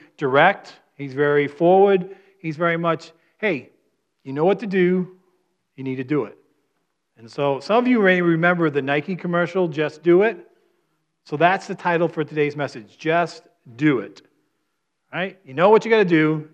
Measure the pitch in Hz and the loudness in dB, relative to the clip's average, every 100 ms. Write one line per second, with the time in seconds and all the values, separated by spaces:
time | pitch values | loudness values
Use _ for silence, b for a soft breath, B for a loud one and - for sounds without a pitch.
0 | B B 139 135 175 196 - - _ - | B B 0 4 4 2 -6 -20 _ -16
1 | 139 131 143 147 143 - 170 190 202 196 | -10 -2 0 2 0 0 4 6 4 2
2 | 175 B B B 160 151 170 170 170 160 | -2 B B B -10 -4 -4 -2 -2 -4
3 | - _ _ _ 214 143 - _ _ _ | -8 _ _ _ -6 -6 -8 _ _ _
4 | _ _ 135 139 170 202 220 190 180 185 | _ _ -10 -2 0 0 -2 0 0 0
5 | 180 - _ _ _ _ _ - 131 131 | -4 -12 _ _ _ _ _ -14 -10 -8
6 | 127 151 104 - _ _ _ _ _ _ | -4 -4 -4 -10 _ _ _ _ _ _
7 | _ _ 113 - 143 135 - 220 247 247 | _ _ -16 -6 -4 -4 -2 0 2 2
8 | 190 185 175 160 175 180 160 139 135 147 | 2 2 2 2 2 0 0 -2 -2 -4
9 | 151 175 180 175 170 190 175 147 151 - | -4 -8 -4 -2 -2 -2 -2 -2 -6 -2
10 | 170 175 220 175 - _ _ _ _ _ | 2 4 4 -2 -12 _ _ _ _ _
11 | _ _ - 147 170 190 - 185 180 170 | _ _ -10 0 2 2 -4 -8 -2 -2
12 | 165 165 151 151 147 143 139 123 104 - | -2 -4 -6 -2 -4 -4 -8 -10 -20 -10
13 | 156 170 165 - - _ - 113 151 127 | -2 -2 -2 -6 -20 _ -20 -4 -2 -2
14 | 98 - - _ _ _ _ _ _ _ | -4 -16 -20 _ _ _ _ _ _ _
15 | _ 156 190 185 - 131 190 214 220 220 | _ -10 -10 -10 -12 0 4 4 4 2
16 | 190 160 156 156 151 | 4 2 2 0 -6